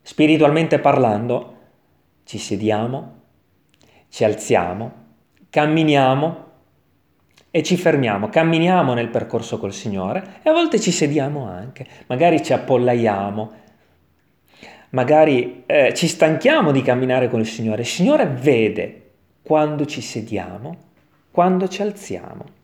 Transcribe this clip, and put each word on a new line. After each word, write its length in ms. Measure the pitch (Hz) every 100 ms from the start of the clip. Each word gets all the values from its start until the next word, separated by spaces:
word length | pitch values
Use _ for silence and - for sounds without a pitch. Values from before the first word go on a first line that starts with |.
spiritualmente 760 | - - 151 156 147 151 165 151
parlando, 760 | 143 135 120 104 120 123 - - _ _ _ _ _ _
ci 160 | - 104
sediamo, 800 | - 101 107 107 117 131 165 - _ _ _ _ _ _ _ _ _
ci 140 | -
alziamo, 720 | 110 104 - 110 87 95 123 - - _ _ _ _
camminiamo 960 | 156 151 160 156 143 131 135 160 170 - _ _ _ _ _ _ _ _ _ _
e 100 | 165
ci 160 | - 175
fermiamo. 520 | 170 151 120 101 107
Camminiamo 640 | 165 165 165 170 185 139
nel 160 | 120 117
percorso 500 | 117 107 117 113 107
col 140 | 98
Signore 680 | 98 110 98 92 160 - -
e 80 | 311
a 40 |
volte 260 | 320 339 226
ci 120 | 190
sediamo 560 | 175 151 151 139 147 117
anche, 380 | 90 117 - 131 - -
magari 360 | 127 170 160
ci 100 | -
appollaiamo, 960 | 123 - 127 123 120 113 98 101 104 107 - _ _ _ _ _ _ _ _ _ _ - - _
magari, 760 | 127 123 151 156 131 120 - -
eh, 260 | 151 123
ci 140 | - 165
stanchiamo 640 | - 156 151 240 311 165
di 100 | 135
camminare 480 | 131 123 127 127 123
con 100 | 120
il 80 | 110
Signore. 340 | - 110 107
Il 60 | 120
Signore 380 | - 196 302 196
vede 840 | 127 143 120 107 92 101 - _ _ _ _
quando 420 | - 156 151 151 143
ci 160 | -
sediamo, 880 | - 120 110 101 90 98 135 175 _ _ _ _ _
quando 360 | - 180 185 185
ci 120 | 185
alziamo. 800 | 202 202 - 90 - - - _